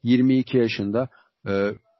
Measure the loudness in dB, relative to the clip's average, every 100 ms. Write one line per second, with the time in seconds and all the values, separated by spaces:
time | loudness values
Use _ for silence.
0 | 0 2 4 2 0 0 0 -2 -4 -4
1 | -6 _ _ _ -6 -2 -2 -6 _